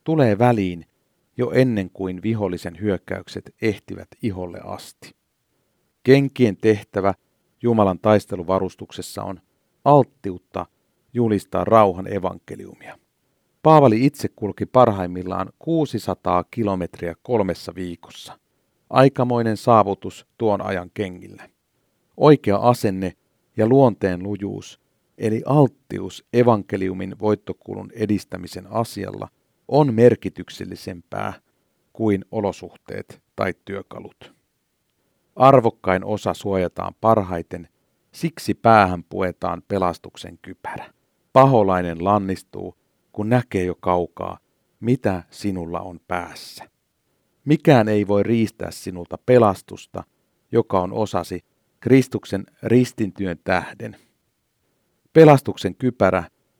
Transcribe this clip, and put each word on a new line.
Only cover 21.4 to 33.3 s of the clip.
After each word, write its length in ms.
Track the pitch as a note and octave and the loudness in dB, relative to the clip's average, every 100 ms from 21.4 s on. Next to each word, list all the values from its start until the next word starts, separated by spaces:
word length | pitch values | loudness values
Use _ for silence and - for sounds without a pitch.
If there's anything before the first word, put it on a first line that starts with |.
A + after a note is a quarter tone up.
| - _ _ _ _ _ _ - | -20 _ _ _ _ _ _ 0
Oikea 400 | C#3+ C#3+ - G2 | 4 4 2 0
asenne 560 | A#2 A#2+ G#2+ F#2+ F#2 - _ _ _ - | 2 0 -2 -4 -8 -10 _ _ _ -2
ja 100 | A2 | 2
luonteen 560 | C3+ B2+ G2 F#2+ F2+ | 4 4 2 -4 -4
lujuus, 560 | G2 G2+ G2 G2+ - - _ _ _ - | -8 -8 -10 -10 -16 -20 _ _ _ -8
eli 240 | A2 A2 - | -4 -4 0
alttius 800 | D3 C3 _ - G2 F#2+ - _ | 2 2 _ -12 -10 -10 -16 _
evankeliumin 840 | A#2+ A#2+ A2 F#2+ G2+ F#2+ F#2 F#2+ G2 | 2 4 2 0 -6 -6 -6 -10 -6
voittokulun 720 | G#2+ G#2 - F#2 G2 G2+ G2+ | -2 -2 -4 -14 -12 -14 -12
edistämisen 720 | - G#2+ G#2 - F#2 F2+ F#2+ F#2+ | -6 -2 -2 -4 -16 -14 -16 -8
asialla, 600 | G#2+ A2+ G#2 G2 G2+ - _ _ _ - | -6 -6 -8 -12 -10 -14 _ _ _ -2
on 260 | C#3 D3 | 2 2
merkityksellisempää 1400 | A2 A#2+ A2 F#2 - F2 - F#2 F#2 G2+ F2 - G2+ G#2 G2 _ _ _ _ _ | 6 6 4 -4 -12 -16 -14 -14 -14 -14 -14 -14 -10 -10 -12 _ _ _ _ _
kuin 320 | - A2 F#2+ - | -4 -2 -2 -4
olosuhteet 880 | A2+ G2+ - F2+ _ - G1+ - - _ | -6 -4 -6 -12 _ -16 -16 -16 -20 _